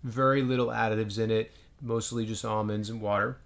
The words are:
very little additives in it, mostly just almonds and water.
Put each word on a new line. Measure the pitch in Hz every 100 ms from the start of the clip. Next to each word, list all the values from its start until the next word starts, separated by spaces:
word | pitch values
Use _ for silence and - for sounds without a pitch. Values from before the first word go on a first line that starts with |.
very | 131 117 135 135
little | 131 127 120
additives | 117 113 110 110 101
in | 110
it, | 110 110 - - -
mostly | 123 117 110 117
just | 110 107
almonds | 113 107 107 107 104
and | 113
water. | 107 101 107 127